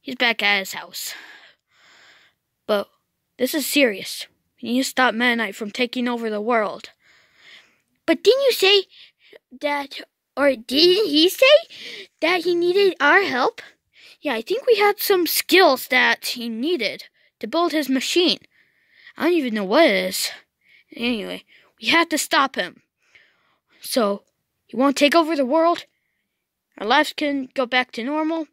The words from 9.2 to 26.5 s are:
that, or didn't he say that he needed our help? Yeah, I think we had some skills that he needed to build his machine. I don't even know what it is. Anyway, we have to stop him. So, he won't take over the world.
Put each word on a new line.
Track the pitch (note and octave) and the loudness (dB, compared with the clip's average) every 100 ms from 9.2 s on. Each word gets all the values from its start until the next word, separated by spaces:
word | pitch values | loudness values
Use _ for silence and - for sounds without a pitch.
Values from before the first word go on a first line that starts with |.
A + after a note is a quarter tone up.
| _ - _ B3+ | _ -20 _ -8
that, | D4 D4 C#4 - - _ _ - | -6 -6 -8 -14 -18 _ _ -2
or | C#4+ C4 | 0 0
didn't | A3+ C4 F4 F#4 G#4 | -4 2 4 4 2
he | D4 E4+ | 2 2
say | - C5+ D5+ E5 - - A4 G4 _ | 4 6 6 4 -18 -18 -18 -20 _
that | D#4 F4+ | -2 0
he | E4 | 0
needed | F4 F4 F#4 G4+ E4 | 0 2 2 2 2
our | C#4+ F4 | 4 4
help? | F#4 C4 D4 - - _ _ _ - _ | 2 -2 -2 -4 -20 _ _ _ -20 _
Yeah, | D4+ | -6
I | A3+ | -6
think | - A4 C#5 | -4 -4 0
we | G#4 | 4
had | G#4 G4+ | 4 0
some | - F#4+ E4 | 0 2 2
skills | - - F4 F4+ C4 - | -2 2 6 6 4 0
that | B3+ A#3+ A#3 - | 0 2 0 -4
he | - A#3 | -8 -8
needed | A3+ C#4 F4 G3+ C#3+ - _ _ _ | -6 -4 -2 -4 -8 -18 _ _ _
to | A3 | -6
build | D#4 E4+ | -2 0
his | D4+ C4+ | -2 -2
machine. | C4 - E4+ F4 G3+ _ _ _ _ _ _ - - | -2 0 0 0 -2 _ _ _ _ _ _ -20 -4
I | |
don't | D4+ | 0
even | F4 C4 | 0 -2
know | G#3+ | -4
what | F#3+ B3 D#4+ | 0 4 4
it | |
is. | F#3+ F#3 F#3+ - - _ _ _ _ _ | 2 -2 -6 -8 -10 _ _ _ _ _
Anyway, | - A#3 A3+ F#3 F3+ _ _ _ _ | -8 -6 -4 -6 -12 _ _ _ _
we | A3 | 0
have | D#4+ E4 | 0 0
to | D4+ | -2
stop | - D#4+ C4+ - | 0 0 0 -4
him. | F3+ - _ _ _ _ _ _ _ _ _ _ | -8 -10 _ _ _ _ _ _ _ _ _ _
So, | - C4 G#3 G3+ _ _ _ _ | -6 -2 -2 -4 _ _ _ _
he | _ A3+ | _ -2
won't | C#4 C#4 | 0 2
take | C#4+ | 4
over | E4 D#4 D#4+ | 4 2 0
the | |
world. | B3+ D#4 E4 E4+ - _ _ _ _ _ _ | 0 2 2 0 -6 _ _ _ _ _ _